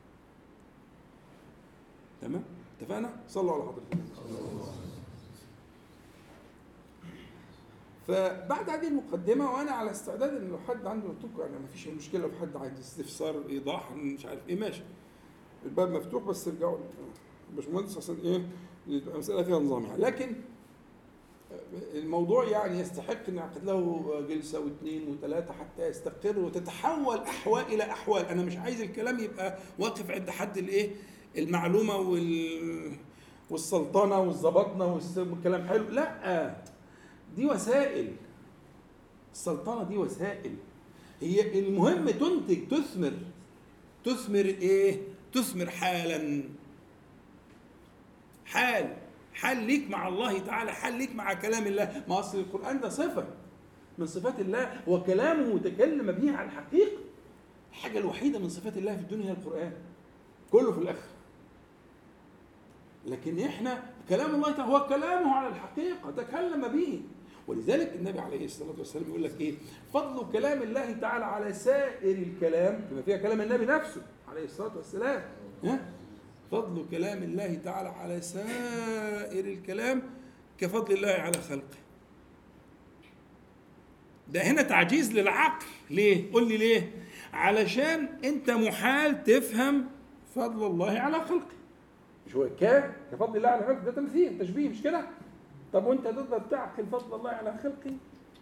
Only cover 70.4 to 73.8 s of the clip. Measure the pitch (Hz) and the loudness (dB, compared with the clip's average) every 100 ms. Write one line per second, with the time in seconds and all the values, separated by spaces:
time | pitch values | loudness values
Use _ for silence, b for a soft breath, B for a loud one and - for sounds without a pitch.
70.4 | 285 277 220 262 254 214 220 233 214 208 | 0 0 -2 -2 -4 -4 -2 -2 -2 -4
71.4 | 208 - 247 277 269 - 190 190 175 - | -4 -2 2 4 2 0 0 0 -2 0
72.4 | 170 165 185 220 - 135 180 196 202 220 | 2 4 4 2 -4 -4 0 0 2 0
73.4 | 220 240 233 311 | 2 2 4 2